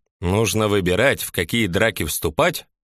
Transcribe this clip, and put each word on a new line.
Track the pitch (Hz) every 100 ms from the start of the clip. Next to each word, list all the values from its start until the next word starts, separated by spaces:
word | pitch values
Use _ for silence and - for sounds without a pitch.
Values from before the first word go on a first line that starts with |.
| _ _
нужно | 90 101 110 110 107
выбирать, | 101 90 90 135 110
в | -
какие | - 85 120 104
драки | 87 113 - 80
вступать, | - 85 76 170 160 - _